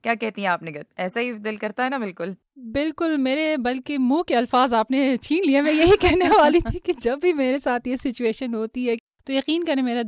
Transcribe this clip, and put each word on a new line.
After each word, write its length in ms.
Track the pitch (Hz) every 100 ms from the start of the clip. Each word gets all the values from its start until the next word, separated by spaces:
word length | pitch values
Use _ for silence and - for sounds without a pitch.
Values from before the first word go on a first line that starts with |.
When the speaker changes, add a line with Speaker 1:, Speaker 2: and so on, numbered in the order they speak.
Speaker 1:
کیا 120 | 226
کہتی 280 | 226 220 202
ہیں 60 | 196
آپ 160 | 170
نگت؟ 300 | 165 147 - -
ایسا 220 | 185 233
ہی 140 | 247
دل 220 | 220 214 208
کرتا 300 | 214 226 254
ہے 40 |
نا؟ 80 | 269
بالکل۔ 340 | 202 175 170 185 _ 277
Speaker 2:
بالکل، 640 | 233 269 311 294 330 302
میرے 400 | 262 285 311 302
بلکہ 400 | 240 254 254 285
منہ 220 | 247 302
کے 140 | 349 240
الفاظ 380 | 247 247 254
آپ 180 | 226 220
نے 240 | 269 269 247
چھین 240 | - 330 339
لیے۔ 140 | 277
میں 120 | 302
یہی 240 | 311 339 415
کہنے 320 | 359 359 339
والی 300 | 415 302 339
تھی 200 | - 349
کہ 140 | - -
جب 180 | 233 277
بھی 120 | 359
میرے 240 | 302 254 277
ساتھ 300 | 277 240 247
یہ 80 | 254
situation 600 | 269 226 233 - 254 226
ہوتی 340 | 226 247 247
ہے 60 | 233 - _ -
تو 40 |
یقین 300 | 269 285 330
کریں 180 | 330 269
میرا 180 | 254 240